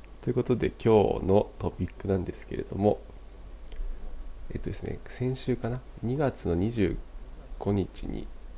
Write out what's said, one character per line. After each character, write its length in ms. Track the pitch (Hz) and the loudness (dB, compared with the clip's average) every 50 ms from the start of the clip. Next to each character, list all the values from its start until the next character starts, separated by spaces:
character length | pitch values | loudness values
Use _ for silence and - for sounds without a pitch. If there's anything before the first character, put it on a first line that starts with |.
| - - - - - | -16 -16 -12 -6 -2
と 80 | 127 | 0
い 0 | |
う 20 | 120 | 2
こ 80 | 123 | 2
と 140 | 120 - 123 | 2 2 2
で、 160 | - - - | 2 2 0
今 480 | - - - 113 110 104 - - - - | 0 2 6 8 10 10 8 8 4 2
日 60 | - | 4
の 240 | 87 95 101 - - - - | 6 6 6 6 4 -2 -4
ト 100 | 85 85 | -4 -2
ピ 140 | - - 90 | -2 -2 -4
ッ 100 | - - | -4 -4
ク 140 | - - | -4 0
な 100 | 98 95 | 2 2
ん 80 | 92 85 | 2 2
で 80 | - - | -2 -6
す 140 | - - | -8 -8
け 100 | - - | -8 -6
れ 60 | - - | -6 -6
ど 120 | - - | -4 0
も、 240 | 95 101 104 - - - - - - - - - - - - - - - - - - - - - - - - - - - - - - - - | 4 4 4 4 4 -2 -12 -14 -14 -14 -16 -14 -14 -14 -14 -12 -12 -12 -8 -4 -4 -2 -2 -4 -4 -6 -6 -6 -6 -8 -8 -8 -8 -8 -6
え 60 | - | -6
っ 20 | - | -4
と 120 | - - | -4 -4
で 20 | - | -6
す 80 | - - | -6 -6
ね、 120 | - - - - | -6 -6 -6 -8
先 300 | - - - 123 127 131 | -10 -6 -2 -2 -2 -2
週 200 | 127 - - 123 | -2 0 -2 0
か 140 | 117 - 117 | 0 0 -2
な、 100 | 123 127 - - - - | -4 -4 -8 -10 -10 -6
二 160 | - 117 131 | -4 -2 0
月 300 | 147 151 127 - - - | 2 2 2 0 0 0
の 80 | 90 85 | 2 2
二 160 | 85 95 113 | 4 2 2
十 260 | 120 113 95 80 78 - - - - - - - - - - - - - | 4 4 2 2 2 0 -6 -8 -12 -12 -12 -12 -12 -12 -12 -12 -8 -4
五 140 | - - 101 | 0 2 2
日 340 | 196 185 - - - - | 2 2 0 -4 -8 -6
に 180 | - - 107 - - - - - - - | -6 -4 -6 -6 -8 -10 -12 -12 -12 -12